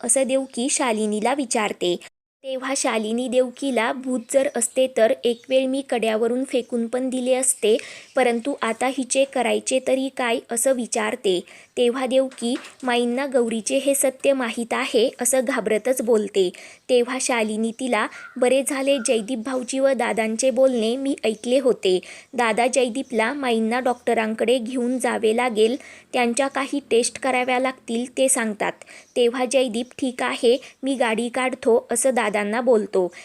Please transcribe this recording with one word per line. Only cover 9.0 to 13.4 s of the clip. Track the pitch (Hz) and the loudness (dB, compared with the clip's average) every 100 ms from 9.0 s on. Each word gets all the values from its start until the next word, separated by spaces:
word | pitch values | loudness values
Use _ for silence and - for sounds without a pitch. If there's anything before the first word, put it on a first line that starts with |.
| 247 269 | -2 0
करायचे | 269 262 233 214 - 262 262 | 0 0 0 0 0 -2 2
तरी | 262 262 - | 0 0 -2
काय?" | 247 233 - | -2 -2 -4
असं | 233 269 | -2 0
विचारते. | 254 214 233 214 220 202 180 - - - - | 0 -2 -2 -2 -2 0 0 -4 -16 -10 0
तेव्हा | 240 247 262 | 0 0 0
देवकी | - 214 - 233 269 - - | 2 0 -2 -4 -4 -8 -8
माईंना | 254 240 240 240 277 | -2 0 0 -2 0
गौरीचे | 254 | 0